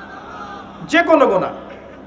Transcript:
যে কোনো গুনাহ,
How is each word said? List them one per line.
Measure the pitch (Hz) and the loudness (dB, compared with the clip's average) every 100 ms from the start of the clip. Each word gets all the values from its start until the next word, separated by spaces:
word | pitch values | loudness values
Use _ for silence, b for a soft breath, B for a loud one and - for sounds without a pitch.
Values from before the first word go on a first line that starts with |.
| - - - - - - - - 165 | -16 -16 -16 -14 -14 -14 -16 -16 0
যে | 320 | 2
কোনো | 339 311 240 | 6 6 6
গুনাহ, | 190 - - - - - - | 2 -2 -8 -14 -18 -18 -20